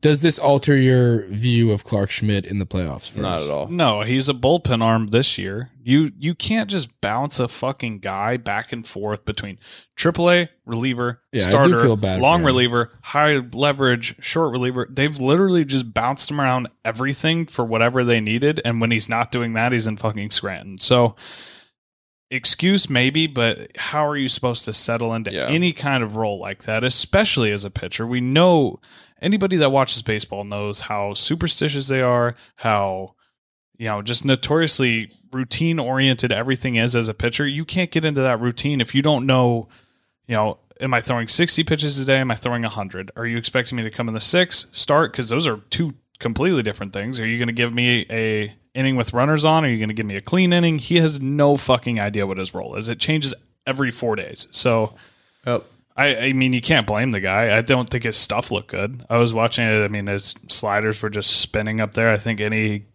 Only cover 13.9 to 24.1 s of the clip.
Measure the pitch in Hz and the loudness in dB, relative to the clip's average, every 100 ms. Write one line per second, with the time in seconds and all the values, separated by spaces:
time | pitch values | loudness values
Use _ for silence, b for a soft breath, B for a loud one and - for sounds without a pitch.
13.9 | 123 113 - - 165 160 127 123 127 - | 2 -2 -8 -6 -2 0 0 -2 -2 -6
14.9 | 135 147 147 131 160 196 180 143 135 120 | -2 -2 0 2 4 4 4 2 -2 -2
15.9 | 107 120 139 - 147 135 127 120 _ 113 | -2 -2 -2 -4 0 0 0 -4 _ -8
16.9 | 113 131 139 160 165 160 - 117 113 117 | -4 -4 -2 0 0 -2 -4 -2 2 2
17.9 | 127 123 117 107 113 143 131 117 117 113 | 2 2 2 2 2 2 0 -2 0 2
18.9 | 113 110 117 117 127 117 113 120 123 110 | 0 0 -2 -2 -2 -2 0 0 0 -2
19.9 | 107 113 104 104 - 101 90 98 95 - | -4 -4 -4 -4 -4 -4 -10 -12 -6 2
20.9 | 127 120 - B B B B B _ _ | 4 4 0 B B B B B _ _
21.9 | _ _ _ _ 131 - - 175 196 - | _ _ _ _ -4 -2 0 2 2 2
22.9 | 127 127 151 160 131 117 - - - - | 2 2 2 -2 0 0 0 -8 -10 -4
23.9 | 151 147 | -2 -2